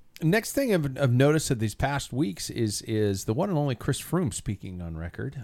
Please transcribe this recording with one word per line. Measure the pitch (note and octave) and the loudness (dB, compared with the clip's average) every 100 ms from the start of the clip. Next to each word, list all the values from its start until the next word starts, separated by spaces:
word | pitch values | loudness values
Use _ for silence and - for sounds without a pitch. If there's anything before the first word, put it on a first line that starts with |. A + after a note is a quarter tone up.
| - - | -20 -2
next | D#3+ G#3+ - | 2 2 2
thing | C#4 C4+ | 0 2
of, | F3+ C#3+ C3 | 2 2 2
of | C3+ | 4
notice | B2 C#3 D#3 - | 6 6 4 2
of | B2 | 0
these | A2 - | -2 0
past | C#3 C#3+ - | -2 -2 -2
weeks | B2 F#3 E3+ - | -2 -2 -4 -6
is, | - A2 - | -2 -2 -2
is | - G#2+ G#2 G2 - | -2 0 2 0 -2
the | |
one | A2+ G#3 | -2 0
and | D#3 | 0
only | D3 A#2+ | 0 -2
Chris | - C3+ | -2 -4
Froome | - E3+ D3 | -2 0 0
speaking | - - G2 G2 F2+ | -4 -6 -6 -8 -10
on | E2+ D#2+ | -8 -8
record, | F2 - A#2+ C#3 | -8 -8 -8 -8